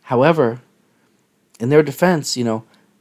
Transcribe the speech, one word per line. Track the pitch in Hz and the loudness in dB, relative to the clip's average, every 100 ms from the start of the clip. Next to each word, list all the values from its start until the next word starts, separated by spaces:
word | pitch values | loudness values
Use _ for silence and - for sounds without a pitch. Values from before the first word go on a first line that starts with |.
However, | - 123 143 160 123 120 _ _ _ _ _ _ _ _ _ - | -6 0 2 2 0 -2 _ _ _ _ _ _ _ _ _ -8
in | 117 | 2
their | 151 | 2
defense, | 147 131 180 170 131 131 | 2 0 0 0 -4 -6
you | |
know, | 120 110 - _ _ _ | -4 -4 -8 _ _ _